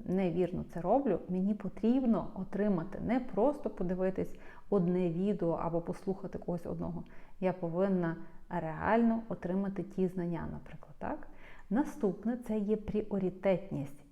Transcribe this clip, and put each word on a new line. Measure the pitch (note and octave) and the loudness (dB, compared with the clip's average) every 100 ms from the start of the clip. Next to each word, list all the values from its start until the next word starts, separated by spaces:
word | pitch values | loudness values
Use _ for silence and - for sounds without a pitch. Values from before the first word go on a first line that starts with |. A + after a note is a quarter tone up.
невірно | - F#3 F#3 E3 F3 E3 D3 | 0 2 2 4 2 0 -6
це | F3 | -2
роблю, | F3 B3+ C#4 F3 - | 2 4 4 0 0
мені | F3+ G3 | 0 0
потрібно | G#3 F#3 - A3 C4 B3+ G3 - | 0 -2 0 4 4 4 4 2
отримати, | - F#3 G3 G#3 F3+ - - | -4 -4 0 2 2 0 -4
не | D#3+ B3+ | 0 0
просто | B3+ G3 C4 D4 D#4 | 0 2 2 2 -4
подивитись | - F3+ F#3 F#3 F#3+ F3 - - - - | -2 -2 2 0 0 -4 -6 -12 -12 0
одне | G3+ F3 F3+ F3+ | 2 4 4 2
відео | E3 G3 F#3+ E3+ | 2 2 2 2
або | D#3+ E3+ E3 | 0 0 -2
послухати | E3+ F3 - F#3 F3+ F3 | -2 -4 -2 -4 -4 -8
когось | - F3 - | -4 -4 -4
одного. | E3 E3 E3 - - - - | -4 -4 -6 -8 -12 -12 -2
Я | F#3 | 0
повинна | F3+ E3+ E3+ G3 F#3 E3+ E3+ - - - | 0 0 2 4 4 2 0 -6 -12 -6
реально | F3 D#3+ D#3 E3 A3+ A#3 A3+ A3+ | -4 -2 -2 4 6 6 4 0
отримати | F#3+ F3+ F#3+ G3 G3 | -4 -2 0 0 -2
ті | E3+ - F#3 | -4 0 0
знання, | F#3 F3 E3 D#3 | 0 -2 -2 -4
наприклад, | D3 - D#3+ - - | -8 -10 -14 -14 -8
так? | - D4+ - - - - - | -6 -6 -8 -12 -14 -12 -2
Наступне — | G#3 D4 - G#3 - A3 B3 - | 0 0 0 -2 0 -2 -4 -2
це | G#3+ | -2
є | G3+ G#3+ | 2 0
пріоритетність. | G3 G#3 G#3 G3+ F#3 - G3 F3+ - C#3+ - - - | 0 -2 0 0 0 0 2 2 0 -4 -6 -8 -12